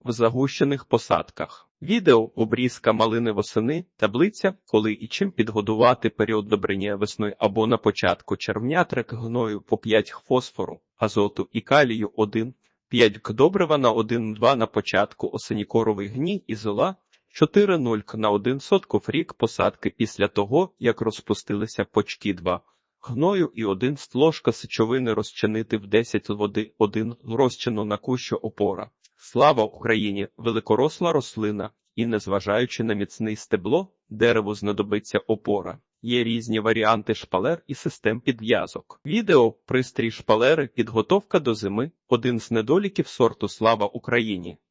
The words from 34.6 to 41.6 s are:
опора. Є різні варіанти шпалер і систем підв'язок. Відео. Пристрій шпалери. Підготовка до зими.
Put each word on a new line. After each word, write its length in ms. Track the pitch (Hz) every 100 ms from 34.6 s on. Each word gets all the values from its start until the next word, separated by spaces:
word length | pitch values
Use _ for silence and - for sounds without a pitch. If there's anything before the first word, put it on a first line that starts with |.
| 101 104 104 104 - 101
опора. 600 | - 107 - 101 87 - _ _
Є 220 | 113 120
різні 360 | 117 117 113 110
варіанти 560 | 110 113 107 113 104 107
шпалер 480 | - 92 120 165 -
і 60 |
систем 480 | 135 - - 107 117
підв'язок. 800 | - 117 113 107 - - - - 147
Відео. 460 | 208 208 151 113
Пристрій 600 | - - 127 127 - 113
шпалери. 560 | 113 - 110 127 160 131
Підготовка 720 | - 110 113 - 196 - 175
до 160 | 127
зими. 360 | 110